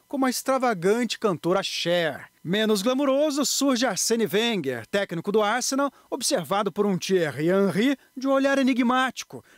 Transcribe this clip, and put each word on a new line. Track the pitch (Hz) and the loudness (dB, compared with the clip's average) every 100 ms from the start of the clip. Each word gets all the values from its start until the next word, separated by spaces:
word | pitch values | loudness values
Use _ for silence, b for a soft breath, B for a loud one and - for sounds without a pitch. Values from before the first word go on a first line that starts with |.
| _ | _
como | 277 262 | -2 0
a | |
extravagante | - - 262 247 202 185 226 240 - | 0 -2 0 0 0 2 2 0 -2
cantora | 220 160 165 196 | -2 -2 0 0
Cher. | 175 - 170 175 160 107 - _ | -2 -4 -2 0 0 -4 -12 _
Menos | 151 202 220 214 | -4 0 2 2
glamuroso | 214 262 285 269 311 285 277 | 0 0 2 2 0 0 -2
surge | - 277 247 247 | 0 0 2 0
Arsène | 180 - 233 202 | -2 -2 0 0
Wenger, | 190 233 208 135 123 110 | 0 0 -2 -4 -6 -4
técnico | 202 196 170 214 | -2 -2 -4 -2
do | 208 | 0
Arsenal, | 208 247 - 269 277 b b | 2 0 -2 -2 -2 b b
observado | 302 226 247 151 196 196 | -6 -2 -2 0 -2 0
por | 202 208 | 0 0
um | 180 | 0
Thierry | - 190 156 127 160 | 0 0 0 0 0
Henry | 190 196 165 254 269 b - | 2 2 2 0 0 b -6
de | 269 | 0
um | |
olhar | 269 269 277 | 2 2 2
enigmático, | 262 247 240 254 254 - - 123 b | 2 2 2 2 0 -4 -14 -16 b